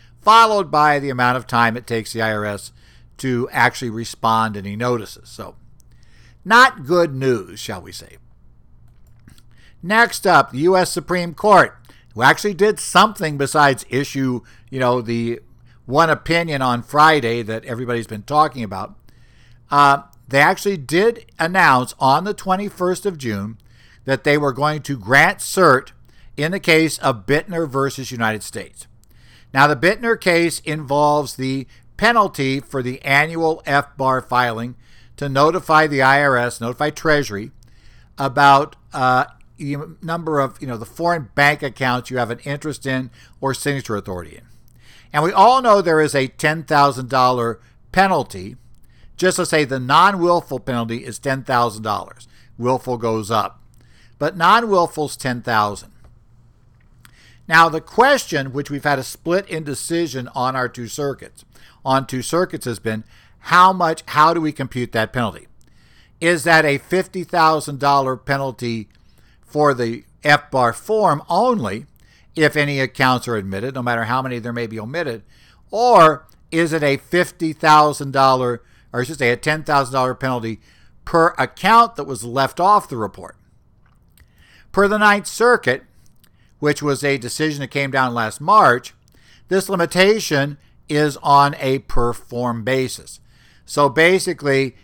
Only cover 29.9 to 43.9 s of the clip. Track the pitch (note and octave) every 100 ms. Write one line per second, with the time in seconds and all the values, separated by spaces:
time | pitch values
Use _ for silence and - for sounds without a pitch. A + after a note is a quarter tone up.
29.9 | A3 A#3 A3 F#3+ E3+ E3+ - - D#3 C3+
30.9 | C#3+ D3 D3 C3 - C3 C3+ B2+ - -
31.9 | - G#3+ A#3 F#3 - C3+ C#3 - C3+ B2
32.9 | C3 D3 C#3 D#3 E3 D#3+ D#3+ - C#3+ -
33.9 | - C3 C3 - B2 B2 A2 A#2+ B2 -
34.9 | - - - C#3+ C3+ D3+ E3 - D#3 D#3
35.9 | C#3+ C3 C#3 C#3+ B2 A#2+ - A#2 B2 D3
36.9 | D3+ D#3+ D3 B2+ G2+ A#2 - - - -
37.9 | - - - C#3 C3 C#3+ C#3 D3+ - -
38.9 | D3 B2+ B2+ C#3 - - - C#3+ C#3+ D#3+
39.9 | D#3+ E3 E3+ D#3+ D3 C3+ - C#3 A2+ A2+
40.9 | - E3+ E3+ B2 - C#3+ D3 C#3 - C3
41.9 | B2 - B2+ A2+ A#2 C#3+ C#3+ D#3 C3+ C3+
42.9 | C3 C3 - - - C3+ B2+ D3 C#3 -